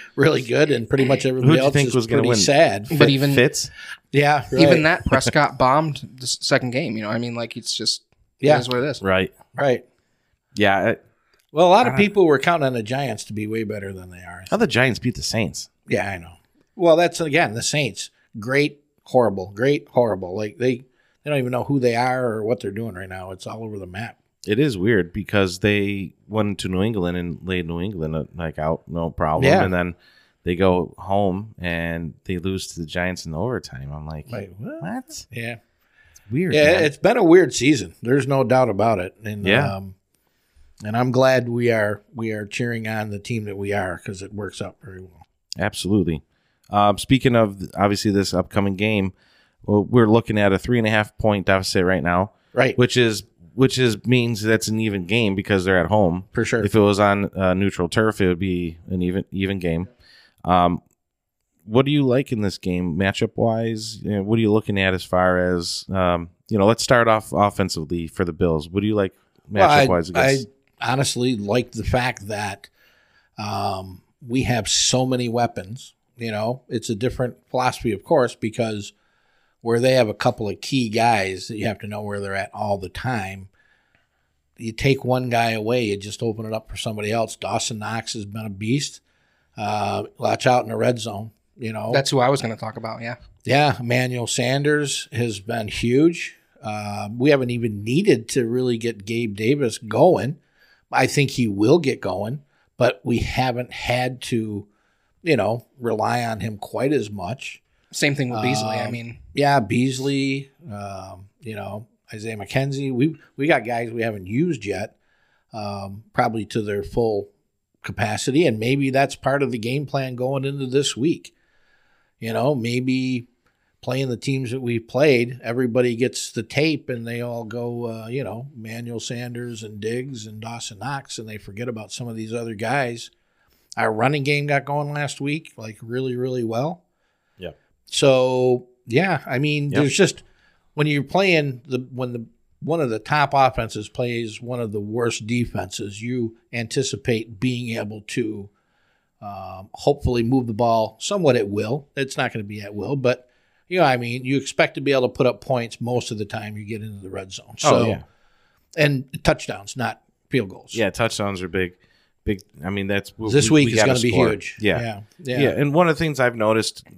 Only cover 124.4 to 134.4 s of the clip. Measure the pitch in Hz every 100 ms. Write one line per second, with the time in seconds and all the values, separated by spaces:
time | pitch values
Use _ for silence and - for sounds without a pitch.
124.4 | 127 127 123 117 117 127 151 127 120 127
125.4 | 120 120 127 113 123 113 123 - - -
126.4 | 110 139 160 147 - 123 117 120 120 117
127.4 | 113 117 120 120 117 113 110 131 131 113
128.4 | 139 143 110 113 117 117 - 120 123 120
129.4 | 120 113 110 107 107 117 131 123 107 107
130.4 | 110 120 - 101 120 139 - - 110 107
131.4 | - 101 120 110 104 - 120 113 110 117
132.4 | 117 107 113 139 123 117 - _ _ _
133.4 | _ _ _ - 113 107 123 147 139 143